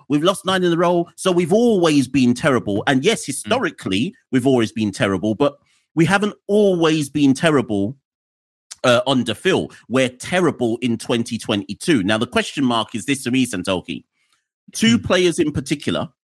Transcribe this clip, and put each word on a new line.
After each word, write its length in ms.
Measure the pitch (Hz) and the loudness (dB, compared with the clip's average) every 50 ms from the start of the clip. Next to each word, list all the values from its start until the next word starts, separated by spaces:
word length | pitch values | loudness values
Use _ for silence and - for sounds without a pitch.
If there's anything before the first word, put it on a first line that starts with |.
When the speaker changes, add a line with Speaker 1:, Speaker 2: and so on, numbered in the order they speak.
| - - | -6 -2
Speaker 1:
we've 140 | 143 147 156 | -2 0 2
lost 220 | 185 196 - - | 0 -2 -2 -2
nine 200 | 185 190 190 180 | -2 -2 0 0
in 80 | 175 170 | 0 0
a 40 | |
row, 300 | 165 180 175 180 175 170 - _ | 2 2 2 2 0 -2 -4 _
so 160 | - - 190 180 | -6 -2 0 0
we've 200 | 175 180 143 190 | 0 2 2 2
always 560 | 220 240 240 220 185 170 160 151 143 127 - | 2 4 4 2 4 4 4 4 2 2 2
been 260 | - 139 127 120 120 | 2 2 2 2 2
terrible." 480 | - - 156 131 113 92 104 98 107 - | 2 2 0 0 0 0 -2 -4 -2 0
And 180 | 139 139 131 135 | 0 0 2 2
yes, 180 | 202 226 - - | 0 0 -2 -4
Speaker 2:
Mm. 40 | |
Speaker 1:
historically, 880 | - 131 - - 104 226 262 226 160 - - - 104 92 98 131 190 - _ _ - | -10 -10 -10 -4 -2 -2 -2 -2 -4 -6 -6 -6 -4 -2 -2 -2 -4 -6 _ _ -2
we've 160 | - 131 117 | -2 0 2
always 260 | 143 131 123 113 104 - | 2 2 2 2 0 -2
been 180 | 113 110 101 | -2 -4 -4
terrible, 440 | 95 - 131 101 98 90 95 107 107 | -2 -2 -2 0 0 0 -2 -2 0
but 220 | - 143 143 - _ _ _ _ _ _ _ - | 0 0 -2 -2 _ _ _ _ _ _ _ 0
we 100 | 151 165 | 0 2
haven't 280 | - 196 202 202 208 - _ _ - | 2 2 0 0 -2 -6 _ _ 0
always 600 | 202 214 208 196 185 170 165 160 160 160 147 139 | 2 2 4 4 2 2 2 2 2 0 -2 -4
been 260 | - 151 143 135 131 | -2 2 2 2 2
terrible, 640 | - - 165 151 170 - - 107 98 98 107 135 _ _ _ _ _ _ _ _ _ _ _ _ _ _ - - _ - | 4 2 2 2 2 0 0 -2 -2 -2 -4 -6 _ _ _ _ _ _ _ _ _ _ _ _ _ _ -20 -14 _ 2
uh, 180 | 127 120 120 - | 2 2 4 2
under 280 | 135 139 127 110 113 107 | 0 0 0 0 -2 -4
Phil. 360 | - - 185 175 113 78 - - - _ - | -2 0 0 0 0 0 -4 -10 -18 _ -2
We're 200 | 110 131 131 123 | 0 0 0 0
terrible 720 | - - - - 180 185 180 147 - - 123 113 110 - 127 | -4 -8 -10 -4 -2 0 0 0 0 0 -2 -2 -2 -2 -2
in 160 | 123 117 107 | -2 -4 -4
twenty 400 | - - 123 117 117 - 117 107 | -4 -4 -2 -2 -2 -4 -6 -8
twenty-two. 640 | - - 110 101 95 - 101 - - - 165 113 87 | -4 -2 -2 -2 -2 -6 -12 -8 -2 0 0 2 2
Now, 160 | 101 110 110 | 0 0 0
the 80 | 117 | -2
question 380 | 110 - 226 208 - - 160 139 | -2 -2 -4 -4 -4 -4 -2 -2
mark 300 | 123 120 113 107 - - | 0 0 -2 -4 -4 -8
is 120 | 110 - | -10 -4
this 160 | - 139 135 - | -4 -4 -4 -2
for 80 | 123 | -2
me, 160 | 123 131 127 | 0 0 0
Santoki. 580 | - - 90 90 101 95 87 - - 73 62 - _ _ _ _ _ _ _ _ _ _ _ _ - - | -2 -2 -6 -4 -2 -4 -4 -4 -8 -12 -12 -12 _ _ _ _ _ _ _ _ _ _ _ _ -14 -6
Two 260 | - 214 226 233 214 | 0 2 2 2 2
Speaker 2:
Mm. 60 | - | 0
Speaker 1:
players 340 | - 190 180 185 175 160 - | 0 0 2 2 2 2 0
in 140 | 165 151 143 | -2 -2 -2
particular 560 | 160 131 - 160 147 - - 85 76 104 - _ _ | -6 -4 -4 -6 -4 -4 -4 -4 -4 -6 -8 _ _